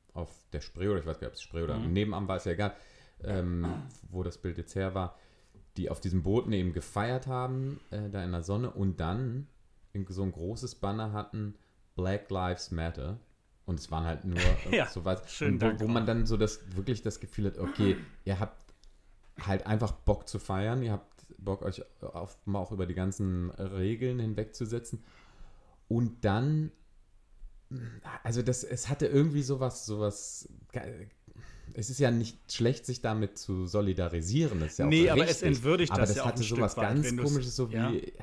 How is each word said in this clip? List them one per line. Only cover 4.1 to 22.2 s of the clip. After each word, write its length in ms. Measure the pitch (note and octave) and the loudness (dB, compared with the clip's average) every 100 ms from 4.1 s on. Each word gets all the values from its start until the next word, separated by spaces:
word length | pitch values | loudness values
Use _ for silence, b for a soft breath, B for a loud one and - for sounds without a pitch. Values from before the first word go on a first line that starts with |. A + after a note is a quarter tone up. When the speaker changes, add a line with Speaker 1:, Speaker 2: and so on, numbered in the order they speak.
| F2+ | -6
Speaker 1:
das 160 | F2 - | -6 -4
Bild 180 | F#2 E2+ | -6 -6
jetzt 160 | D#2+ | -6
her 220 | G2 F#2+ F#2+ | -2 -2 -2
war, 200 | F2+ B B B B - - - | -4 B B B B -20 -14 -6
die 140 | E2+ | -4
auf 100 | - | -2
diesen 220 | F#2+ F2+ | 2 2
Booten 280 | E2+ A2 - | 4 2 2
eben 200 | G#2 F2+ | 0 2
gefeiert 540 | E2+ - G#2 A2 B2+ C3 | -2 -4 -2 0 -2 -2
haben, 520 | B2+ B2+ C3 C3+ C#3+ - | -4 -2 -4 -4 -6 -10
äh, 180 | G#2 G#2 | -8 -6
da 140 | G2 | -4
in 80 | F#2 | -2
der 100 | F2 | -4
Sonne 300 | E2+ G#2 B2 | -2 -2 -2
und 280 | - G2 F2 | 0 0 2
dann 480 | E2 G2 B2+ B2 C#3+ - - _ - | 0 0 -2 -4 -8 -16 -20 _ -10
in 140 | G2 F#2 | -8 -6
so 160 | F#2 | -2
ein 80 | F#2+ | -2
großes 440 | E2 E2+ A2+ B2+ - | -2 -6 -6 -8 -4
Banner 380 | G2 G#2+ A2 | -4 -2 -4
hatten, 400 | G#2 - A2 G#2 G#2 b b _ - | -4 -6 -6 -8 -10 b b _ -2
"Black 360 | F2+ G2+ - | 0 0 -2
Lives 400 | F#2+ F2+ F2+ - | -2 0 -2 -4
Matter". 480 | E2 E2 D2 C#2 A2+ - _ _ _ - | -4 -4 -4 -6 -8 -12 _ _ _ -4
Und 140 | E2 | -4
es 120 | - | -2
waren 140 | D#2+ E2 | -2 -2
halt 200 | D#2 F#2 | -2 -2
nur, 140 | F2 | 4
Speaker 2:
<laughs> 260 | F2 - - | 6 6 4
Speaker 1:
äh, 100 | G#3 | 2
Speaker 2:
Ja, 120 | B2+ | 2
Speaker 1:
so 180 | - F2 | -2 0
was, 160 | F#2 - | -2 -4
Speaker 2:
schönen 220 | - D3+ | -2 2
Speaker 1:
und 80 | B2 | 4
wo, 60 | A2 | 4
Speaker 2:
Dank 140 | A2 | 2
Speaker 1:
wo 60 | A2 | 2
man 160 | A#2+ | 2
Speaker 2:
auch. 40 | A2 | 2
Speaker 1:
dann 180 | A2+ G#2+ | 2 4
so 120 | A2 | 4
das, 380 | G#2+ - F#2+ F#2 | 2 0 -6 -4
wirklich 280 | F#2+ A2+ | -2 -2
das 160 | A2 - | -2 -6
Gefühl 260 | - - G2+ | -8 -2 -2
hat, 140 | - | 0
okay, 380 | F#2 - G2+ - - - - | -4 2 4 4 -2 -8 -2
ihr 140 | F#2+ | 0
habt 340 | G#2+ - - - - - - - - - | -2 -6 -20 -20 -20 -20 -20 -20 -20 -10
halt 280 | G2 G2 - | -2 -2 2
einfach 240 | G#2+ A2 | 2 2
Bock 360 | - - G2+ - | 0 2 2 0
zu 120 | G2 | -10
feiern, 420 | - F#2+ G#2+ B2 | -4 -2 0 0
ihr 100 | A#2 | 0
habt 360 | G2+ - - - - | -2 -4 -20 -20 -10
Bock, 240 | G2 G2 | -6 -4
euch 220 | G2 F#2 - - | -4 -6 -12 -12
auf, 360 | - E2+ | -12 -10